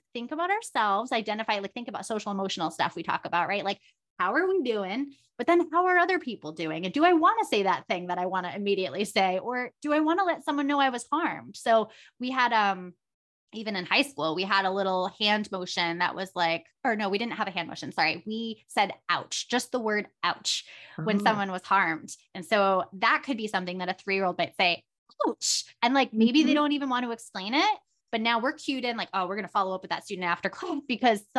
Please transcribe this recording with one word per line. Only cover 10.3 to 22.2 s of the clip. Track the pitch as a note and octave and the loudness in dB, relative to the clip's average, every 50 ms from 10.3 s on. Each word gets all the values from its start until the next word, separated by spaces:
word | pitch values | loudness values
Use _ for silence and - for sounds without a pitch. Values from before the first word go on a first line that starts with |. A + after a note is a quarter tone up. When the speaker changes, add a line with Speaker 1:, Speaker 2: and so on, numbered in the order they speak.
| D#4 C4+ - | -2 -2 -2
Speaker 1:
someone | - C#4+ C#4+ C#4+ | -4 -2 0 0
know | C#4 C#4+ C#4 | 0 2 2
I | C#4 C4+ | 2 2
was | B3 A#3+ - - | 0 -4 -6 -2
harmed? | - D#4 F4 C4+ E3 D3+ - B3 G3+ | -2 0 0 -2 -4 -6 -12 -14 -14
So | - - B3 A3+ A3+ G#3 G#3+ - - - - _ - | -4 2 4 4 4 4 0 -6 -18 -20 -20 _ -8
we | B3 B3+ | -6 -4
had, | C4 C4 B3 A#3+ | 0 2 2 2
um, | A#3 A3 G#3 G3+ F#3+ F3+ F3+ F3+ F3 _ _ _ _ _ _ _ _ _ _ _ - | 4 4 2 2 0 -2 -6 -14 -16 _ _ _ _ _ _ _ _ _ _ _ -14
even | A3 A3 G#3+ G#3 | -10 -6 -6 -4
in | F#3+ F3 | -4 0
high | D3+ F#3 A#3 | 2 2 2
school, | C#4 C#4 - - D3 D#3+ D#3 | 2 2 -2 -2 -2 -2 0
we | F3 F#3+ | 0 0
had | F#3+ G#3+ G3 F#3+ | 2 2 2 2
a | F#3+ | 2
little | F#3+ G3 G3 F#3+ F#3 F#3 F#3 G3 - - | 0 0 0 0 0 0 0 -2 -4 -2
hand | A3 G#3 G#3 G#3+ G#3+ - | 0 2 2 2 0 -4
motion | G3 F#3 F3+ F#3 - F#3+ F3 E3+ E3+ F3 | -6 -8 -6 -6 -4 -2 -2 -2 0 0
that | F3+ - - | -2 -2 -2
was | - F#3+ F#3 - | -4 -8 -6 -2
like, | F3+ E3+ E3 E3 E3 E3 _ _ _ - | -2 0 0 0 -2 -6 _ _ _ -2
or | C4 A3+ | -2 -2
no, | G#3+ G#3+ G3 | 0 -2 -2
we | G3 G3+ | -2 -2
didn't | A#3 A#3 - | -2 -4 -4
have | - A3 G3 | -4 -6 -4
a | |
hand | E3+ F3+ E3+ - | -4 -6 -6 -6
motion. | - - - C3+ | -8 -12 -12 -6
Sorry. | - - E3+ D#3 - F3+ - | -2 0 2 2 0 -2 -6
We | G#3 A3 A3+ A3+ A3+ A3 - _ - | -8 -6 -6 -6 -6 -8 -10 _ -4
said, | - A3+ G3+ F#3+ - - _ - | 0 0 0 0 -2 -6 _ -2
"Ouch," | F3 C#3 G#2 - - - - - | -2 -2 -2 -4 -8 -8 -4 -2
just | A#3 B3+ - - | -2 -2 -2 -2
the | - B3+ | -4 -2
word | A3 G#3+ G#3+ G#3 G3+ - _ _ - | -2 0 -2 -2 -4 -6 _ _ -2
"ouch" | F3 - - - - - - - - - - - - - - D#3+ | -2 -2 -2 -4 -4 -4 -4 -6 -10 -18 -20 -20 -16 -12 -6 -2
when | G#3+ G#3 G3+ | 0 0 2
Speaker 2:
Oh. | |
Speaker 1:
someone | G3+ A#3 G#3+ G#3 G3 F#3+ | 4 2 2 2 0 -4
was | F#3 F#3 - | -4 -4 -2
harmed. | - F#3+ G3 F#3+ E3 D#3+ D#3 - - - - | 2 2 4 4 2 0 -4 -6 -14 -18 -20